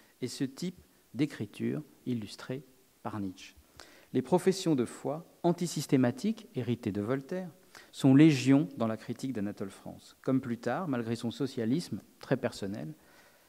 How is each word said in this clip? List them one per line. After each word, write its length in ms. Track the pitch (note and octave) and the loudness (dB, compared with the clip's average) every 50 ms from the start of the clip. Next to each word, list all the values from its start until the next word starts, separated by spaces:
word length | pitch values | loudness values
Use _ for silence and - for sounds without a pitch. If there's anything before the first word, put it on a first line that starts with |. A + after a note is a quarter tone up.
| _ _ _ _ | _ _ _ _
et 60 | C3 | -10
ce 160 | A#2 - - C#3 | -8 -4 -4 -6
type 380 | B2+ C3+ - F3 F3+ F3+ - - _ _ _ _ _ - | -6 -4 -6 -8 -8 -8 -10 -18 _ _ _ _ _ -4
d'écriture 720 | A2+ D3+ D3+ - - A2 - - - A2+ A#2 C3 D3+ D3+ - - _ _ | -2 -2 -2 -2 -6 -8 -8 -6 -4 -4 -4 -4 -4 -8 -12 -18 _ _
illustrée 580 | C3 B2 A2+ G#2 G2 - - - - B2+ C#3 - - _ _ _ _ _ _ - | -4 -4 -4 -6 -8 -12 -14 -10 -10 -10 -10 -10 -16 _ _ _ _ _ _ -10
par 160 | A2+ G#2 G#2+ | -8 -6 -6
Nietzsche. 360 | G2 F#2+ F#2 - - - - - - _ _ - - - - - - _ - | -6 -8 -8 -12 -18 -20 -20 -20 -20 _ _ -20 -20 -20 -20 -20 -12 _ -2
Les 80 | C3 | -2
professions 540 | B2+ - F3+ F3 - F#3+ F#3 - - E3+ D#3 | 2 2 2 4 4 2 0 2 0 2 2
de 80 | B2+ A#2 | 2 0
foi 420 | - - - - C3+ C#3+ E3 F3 - - _ - | -2 -6 -6 -6 -6 -6 -6 -10 -16 -10 _ 2
antisystématiques, 1040 | E3+ E3+ - F3+ D#3+ - D#3+ C#3+ - D3+ C3 B2+ A#2+ A#2+ - - G#3 A3+ - - - - | 2 2 2 -2 -4 -4 -6 0 2 4 4 4 4 2 0 -2 -2 -2 -4 -8 -10 -8
héritées 360 | B2+ A#2+ A#2 A#2 - - G#2+ | -4 -2 -2 -2 -2 -2 -2
de 100 | F#2 G#2 | -2 -2
Voltaire, 480 | G2+ A2 C3+ C#3 C3+ - F#3 F#3 F#3 E3 - - - _ - - - - | -2 -2 -2 -4 -4 -6 -8 -8 -8 -10 -14 -18 -20 _ -20 -20 -20 -18
sont 240 | - - - C3+ C3 | -4 4 6 8 10
légion 520 | C#3 D#3 D#3+ D3 B2+ B2 C3 C#3 C#3 D#3 C3+ - | 10 10 10 8 6 6 6 6 6 4 2 -2
dans 120 | - A#2 | -2 -2
la 100 | A2 A2 | -2 -2
critique 360 | G#2+ - - A#2 - - C3+ B2 | -4 -8 -10 -8 -8 -8 -6 -4
d'Anatole 360 | G#2+ G2 G#2 G2+ - G#2+ G2 | -4 -4 -4 -6 -8 -10 -10
France, 480 | - - - F2 F2 F2+ - - - _ | -12 -14 -16 -16 -16 -16 -18 -20 -20 _
comme 200 | - C#3+ C3 C3 | -2 0 0 0
plus 160 | C3 A#2+ A#2 | 0 -2 -6
tard, 300 | A2+ - A#2+ B2 D#3+ F#3+ D#3+ | -4 -2 -2 -2 -2 -4 -4
malgré 260 | C3 A#2+ A2+ A2+ A#2 | -4 -4 -2 -4 -4
son 160 | A2 - A#2 | -4 -4 -6
socialisme 720 | - - C#3+ B2+ - A#2+ A2+ A2 C3 E3+ F3+ - A2+ F#2+ - - - _ | -4 -4 -4 -4 -2 -2 0 0 0 0 -2 -4 -8 -10 -10 -16 -20 _
très 160 | - - C#3+ | -4 -2 0
personnel, 580 | C3 - A#2+ - - G#2 F#2+ G2+ A#2+ D3 D#3 D3+ - _ - - - - - _ _ _ | 0 0 -4 -6 -6 -8 -8 -8 -8 -10 -10 -12 -16 _ -20 -20 -20 -20 -20 _ _ _